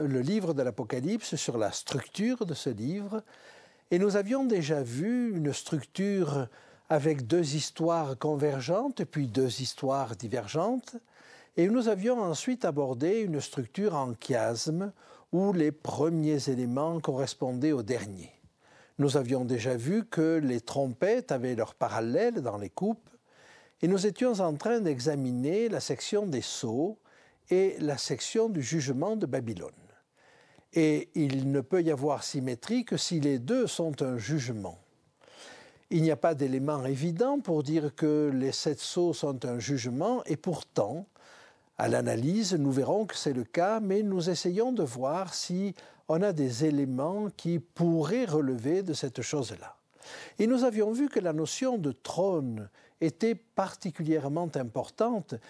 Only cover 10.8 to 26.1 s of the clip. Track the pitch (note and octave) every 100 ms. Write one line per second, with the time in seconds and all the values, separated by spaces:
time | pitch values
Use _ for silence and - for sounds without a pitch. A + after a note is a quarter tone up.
10.8 | - A#3+ _ - - - - - F3+ B3
11.8 | A3+ G3 A3 B3 F#3 D3 - B3 F#3 D3
12.8 | C3+ B2 D#3+ A3+ G3+ D3 - - A#2 -
13.8 | G#3 D3+ C3 A#2 - B2 A2 A#2 D#3+ E3
14.8 | G3 - - - - F3 G3 F#3 D3+ D3
15.8 | - - D#3 E3 D3+ D3+ C#3 B2 A#2+ B2+
16.8 | D#3 E3 D3+ C3 C3 - B2+ B2 D3+ C#3
17.8 | A2 A#2+ G#2 F#2+ E2 - - _ _ -
18.8 | - - C#3 C#3+ A#2+ C3 B2 B2 A#2 B2
19.8 | B2+ G#3+ - - D#3+ E3 C#3 A#2+ - C#3
20.8 | C3+ A2+ F#3 B3 - C3+ B2+ A2+ F2+ -
21.8 | A#2 G#2+ A2+ D3 A#3 A3 B2 G#2 G2 -
22.8 | G3+ A3+ - - _ _ - - - -
23.8 | E3 G3 G#3 - B3+ G3+ F3 D3 A3 A#3
24.8 | F3+ B2+ C#3 C#3+ B2+ B2 C#3 G3 A#3 D#3+
25.8 | - B2+ -